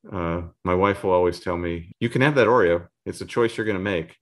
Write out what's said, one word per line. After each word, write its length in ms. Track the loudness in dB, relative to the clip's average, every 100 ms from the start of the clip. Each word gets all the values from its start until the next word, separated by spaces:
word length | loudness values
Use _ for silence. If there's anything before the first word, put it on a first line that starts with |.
| -8
uh, 300 | -6 -4 -6 -8 _
my 120 | -2
wife 280 | 2 2 0
will 100 | 2
always 280 | 2 2 -2
tell 160 | -6 -4
me, 380 | -4 -6 -10 -8
"You 100 | -4
can 140 | 2
have 120 | 2 4
that 100 | 4
Oreo. 400 | 6 4 2 -2 _ -14
It's 140 | -12
a 60 | -6
choice 300 | -2 -2 -2
you're 100 | -4
gonna 120 | -2
make 340 | -2 -4 -6 -14